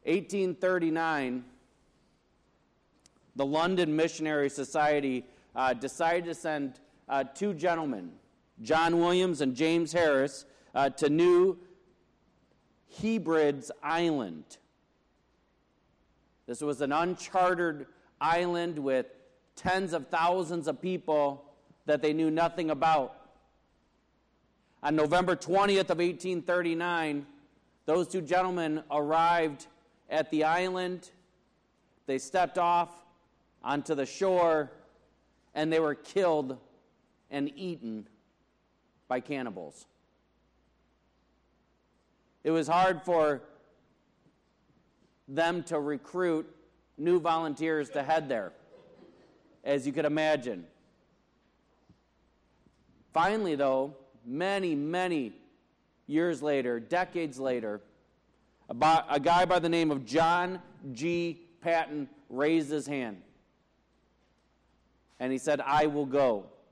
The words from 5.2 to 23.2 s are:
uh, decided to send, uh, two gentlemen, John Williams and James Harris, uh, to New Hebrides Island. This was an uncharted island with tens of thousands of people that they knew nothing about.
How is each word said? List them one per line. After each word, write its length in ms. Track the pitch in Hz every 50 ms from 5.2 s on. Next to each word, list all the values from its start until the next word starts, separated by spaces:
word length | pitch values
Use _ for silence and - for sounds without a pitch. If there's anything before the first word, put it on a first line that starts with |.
| 127 - - _ _ _ _
uh, 180 | 120 131 131 127
decided 520 | 120 117 135 - - 170 165 170 180 175
to 100 | 170 165
send, 440 | - - 170 156 151 143 135 131 - - _ _ _ _ -
uh, 140 | 135 139 135
two 300 | - - - 196 208 196
gentlemen, 560 | 151 143 180 170 165 160 147 123 101 90 85 78 - _ _ _ _ _ _ _ -
John 380 | 113 110 151 160 165 165 170 170
Williams 420 | 170 175 175 180 185 185 170 139
and 140 | 147 131 127
James 360 | 120 160 160 165 170 170 151
Harris, 540 | 151 175 170 156 143 135 135 147 - - - - _ _ _ _ _
uh, 160 | - - 135
to 180 | - - 156 147
New 480 | 147 156 170 180 175 175 180 190 180 - - - - _ _ _ _ _ _ _ _ _ _ _ _ _ _ _ _ _ _ _ _ _ _ _ - -
Hebrides 680 | - 220 226 220 165 156 160 160 156 147 143 139 127 - - -
Island. 760 | - 147 160 165 170 170 156 143 117 92 85 78 73 _ - - _ _ _ _ _ _ _ _ _ _ _ _ _ _ _ _ _ _ _ _ _ _ _ _ _ _ _ _ _ _ _ _ _ _ _ _ _
This 160 | - 120 117
was 200 | 147 147 147 120
an 100 | 147 135
uncharted 960 | 143 156 170 175 180 - - - - 190 180 180 185 170 175 170 156 147 135 - - _ _ _ _ _
island 560 | 139 156 165 175 180 175 175 170 170 170 165 151
with 300 | 139 135 131 131 120 - - - - _ _ _ _ _ _
tens 360 | - - 185 185 190 196 180
of 180 | 156 170 135 -
thousands 580 | - 165 165 175 180 190 180 151 175 170 151 156
of 140 | 147 127
people 680 | - 185 185 175 - - 156 151 143 143 139 143 - - - _ _ _ - _ _ -
that 160 | 151 143 143
they 100 | 156 151
knew 160 | 156 160 156
nothing 400 | 156 160 170 165 165 - 175 160
about. 460 | 156 139 143 160 160 151 131 123 - -